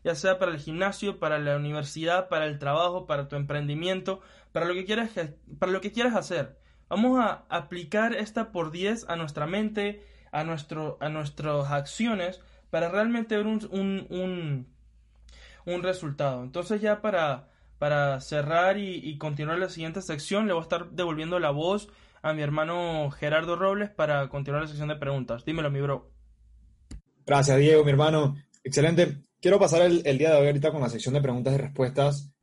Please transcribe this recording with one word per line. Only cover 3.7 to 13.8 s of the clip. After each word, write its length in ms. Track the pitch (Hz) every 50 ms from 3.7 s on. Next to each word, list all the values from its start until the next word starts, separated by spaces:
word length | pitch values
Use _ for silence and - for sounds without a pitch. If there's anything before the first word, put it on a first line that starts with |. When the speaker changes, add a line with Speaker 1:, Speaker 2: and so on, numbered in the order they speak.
| 147 156 170 185 190 185 185 190 190 190 - - - - - _
Speaker 1:
para 120 | - 170 170
lo 80 | 175
que 140 | 180 185 185
quieras 240 | 202 214 226 226 220
que, 240 | - 180 165 147 - - - - 151 -
para 140 | 185 180
lo 100 | 190 190
que 100 | - 208
quieras 220 | - 233 240 254 226
hacer. 440 | 185 147 - 180 156 131 - - _ _ _ _ _ _ _
Vamos 300 | 170 196 233 254 254 254
a 240 | 226 196 - - - -
aplicar 640 | - 170 - - 180 175 165 147 214 214 220 233 233
esta 380 | 202 214 - - 233 220 220
por 180 | - 175 165 156
diez 360 | 160 175 185 202 233 226 - -
a 80 | 170
nuestra 300 | 165 160 147 147 151 151
mente, 560 | 160 185 208 214 208 214 214 202 208 208 208 - - - - - -
a 120 | - 151 160
nuestro, 520 | 165 165 147 151 - 165 156 156 147 - -
a 100 | 139 151
nuestras 600 | 156 156 147 143 - - 147 151 147 147 139 139
acciones, 680 | 143 143 143 - - - 220 240 220 190 175 180 185 - - - - - _ _
para 180 | - 160 170 170
realmente 480 | 185 202 220 233 233 233 220 226 220
ver 100 | 208 208
un, 220 | 220 220 208 214 -
un, 360 | 180 196